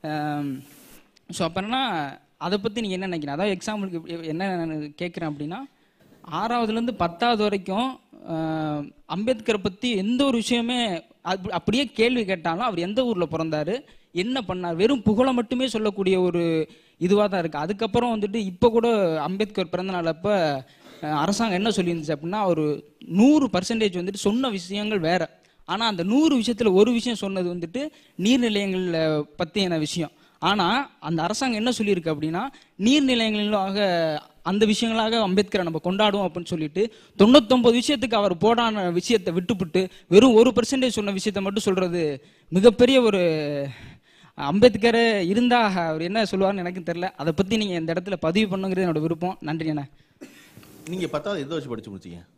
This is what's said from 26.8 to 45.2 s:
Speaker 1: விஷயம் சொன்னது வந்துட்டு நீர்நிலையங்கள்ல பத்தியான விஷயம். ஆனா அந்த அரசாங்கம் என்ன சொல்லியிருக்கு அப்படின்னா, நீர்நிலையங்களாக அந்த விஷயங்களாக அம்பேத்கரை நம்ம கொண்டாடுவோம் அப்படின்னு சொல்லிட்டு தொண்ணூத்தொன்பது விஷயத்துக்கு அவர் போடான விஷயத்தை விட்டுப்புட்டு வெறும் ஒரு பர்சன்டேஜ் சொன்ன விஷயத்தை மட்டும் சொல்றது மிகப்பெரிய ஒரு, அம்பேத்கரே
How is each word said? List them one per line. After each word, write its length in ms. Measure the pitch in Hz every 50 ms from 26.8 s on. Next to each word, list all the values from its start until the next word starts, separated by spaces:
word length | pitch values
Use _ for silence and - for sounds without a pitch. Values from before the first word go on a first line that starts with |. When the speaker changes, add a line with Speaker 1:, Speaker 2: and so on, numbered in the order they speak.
| 214 240
Speaker 1:
விஷயம் 260 | 247 233 - 247 233
சொன்னது 380 | - 202 196 196 185 180 175 180
வந்துட்டு 340 | 175 165 165 - 254 285 311 _ - _ _ _
நீர்நிலையங்கள்ல 1040 | - 180 214 254 262 240 226 214 202 202 196 185 185 185 180 170 160 160 156 156 151 147 - - - 175
பத்தியான 360 | 156 _ 208 196 180 170 160
விஷயம். 320 | 151 147 - 175 160 143 _ _ _ _ _ _
ஆனா 500 | - 175 202 214 175 170 - 277 285 - _ _
அந்த 240 | - 151 170 160 160
அரசாங்கம் 340 | 175 214 - 277 262 233
என்ன 140 | 208 220 254 240
சொல்லியிருக்கு 280 | - 220 202 196 180 160
அப்படின்னா, 420 | 165 156 147 151 160 165 180 233 277 - - _ _ _ -
நீர்நிலையங்களாக 1400 | 190 233 277 302 277 262 247 233 226 220 214 208 208 208 214 202 190 190 196 208 208 190 175 170 165 160 151 147 - - _ _ -
அந்த 220 | 165 190 208 220
விஷயங்களாக 540 | 208 214 - 240 226 226 226 220 220 226 233
அம்பேத்கரை 420 | 214 185 185 208 202 190 - 202 180
நம்ம 160 | 165 165 156 -
கொண்டாடுவோம் 460 | 180 185 196 214 208 196 208 196 180
அப்படின்னு 160 | - 180 170
சொல்லிட்டு 480 | - 185 165 156 147 151 180 214 240 - - - _ _
தொண்ணூத்தொன்பது 640 | - 196 220 254 302 226 208 254 254 233 240 233 247
விஷயத்துக்கு 340 | 240 - - 220 220 226 233
அவர் 240 | 214 208 196 180
போடான 540 | 160 175 214 233 233 233 226 214 208 185 175
விஷயத்தை 420 | 170 180 - - 240 214 180 185 165
விட்டுப்புட்டு 560 | 180 175 - 240 180 190 156 - 185 185 185 - - _
வெறும் 260 | _ 165 202 247 269 226
ஒரு 160 | 220 247 254
பர்சன்டேஜ் 380 | 214 240 226 - 277 262 254
சொன்ன 240 | 254 208 220 208 202
விஷயத்தை 320 | 196 190 - 214 185 202 196
மட்டும் 200 | 196 196 226 -
சொல்றது 640 | 208 185 185 185 175 170 175 165 151 139 131 - - _ _ _ _
மிகப்பெரிய 520 | - 185 196 240 202 - 247 247 269 262
ஒரு, 640 | 240 220 202 190 175 170 160 156 147 147 147 143 139 139 127 - - - - - _ _ _ _ - - _
அம்பேத்கரே 880 | - 147 143 156 208 233 247 202 208 214 233 226 233 233 226 220 202